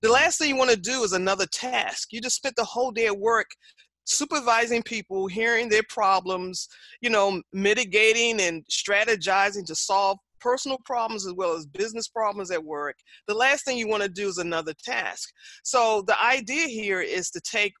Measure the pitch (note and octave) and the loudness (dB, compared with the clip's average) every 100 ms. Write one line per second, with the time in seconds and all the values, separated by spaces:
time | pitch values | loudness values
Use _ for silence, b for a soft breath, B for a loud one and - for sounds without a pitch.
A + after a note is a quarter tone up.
0 | A3 B3 D4+ - D#4 C4+ B3+ A3+ F3+ C4 | 6 6 6 2 0 2 4 4 2 -2
1 | A3 F3+ F#3 F#3+ F#3+ - B3+ B3 G#3+ - | 0 0 2 0 0 -4 -2 -2 -2 -4
2 | - A3 B3 - C4+ A#3+ G#3+ - B3+ A3 | -8 -8 -4 -4 -2 -2 -4 -2 -2 0
3 | A3+ G3+ G#3 A3+ - - b b b _ | 0 0 0 0 0 -10 b b b _
4 | - - D4 D#4 A#3+ A3+ A#3 A#3 A3 A3+ | -4 -2 0 -2 2 2 4 0 -2 -8
5 | G3 F#3+ F#3+ F#3+ A3+ A#3 A#3 G#3+ A3 - | -6 -4 -4 -2 2 2 4 2 2 0
6 | G3+ F#3+ F3+ F#3 F#3 F#3 - B B B | 2 2 2 -4 -4 -10 -12 B B B
7 | A#3+ A3 G3 F#3 - F#3+ G3 G#3+ A3 F#3+ | 0 4 4 0 -6 -2 2 2 2 4
8 | A3 A3+ A#3 A3+ F#3 E3 - - - G3+ | 4 4 2 2 0 -2 -6 -6 0 0
9 | A3 G#3+ E3 F#3+ G3 G3+ E3+ D#3 - G3 | 2 0 2 2 2 0 -8 -6 0 2
10 | G3 G3 _ _ B3 B3+ C#4 C4 - B3 | 2 0 _ _ -2 -2 -2 -8 -4 -4
11 | A3+ A3 F#3+ F3+ F#3 E3 D3+ C#3+ A3 A3 | -2 -4 -8 -4 -2 -2 -6 -6 -6 -4
12 | A3 A3+ G#3+ G3+ F#3 F3 D#3 D3 C#3+ C3 | -8 -2 -2 -2 -4 -6 -4 -6 -6 -8
13 | _ B - G#3 B3+ C#4+ - B3 A3 G#3+ | _ B -6 2 2 2 0 -4 0 0
14 | G3+ F3+ G3+ F3 E3+ E3 D#3+ D#3 - B3 | -2 -4 -6 -4 -4 -4 -4 -10 -6 -4
15 | C#3+ F2+ - B B B - B3+ A3+ G#3+ | -4 -8 -14 B B B -2 2 4 2
16 | G3 G#3+ A3+ C4 G#3 C#4+ E4 A3 G#3 F#3 | 2 2 2 2 0 -2 -2 -2 -2 -2
17 | E3 F3 F3 F3 - A3+ G#3 - | -2 -4 -4 -8 -6 -2 -2 -4